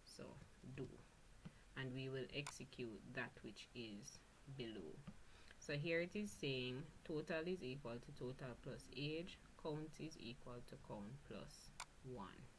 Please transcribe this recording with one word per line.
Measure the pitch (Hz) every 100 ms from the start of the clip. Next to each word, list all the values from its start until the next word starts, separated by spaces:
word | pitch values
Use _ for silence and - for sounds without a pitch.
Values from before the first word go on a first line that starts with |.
So | - - 127 - - - - 131
do, | 131 - - - - - - - - 135
and | 131
we | 127 131
will | 131 127 139
execute | 147 - 127 - 120 104 123
that | 127 120 -
which | 117 101 -
is | 123 113 101 131 - - - - 135
below. | 113 107 80 - - - - - - -
So | -
here | 147 165 165
it | 175 208
is | 208
saying | - 143 131 127 127 165 -
total | - 151 156 160 165
is | 185
equal | 127 135 120 120
to | - 143
total | 127 127 131 117
plus | 143 120 - -
age, | 147 156 185 - - -
count | 156 151 156 -
is | 151 -
equal | 113 131 - 123 120
to | 135 -
count | 107 101 139 -
plus | 101 - - - - - -
one. | 131 123 92 - -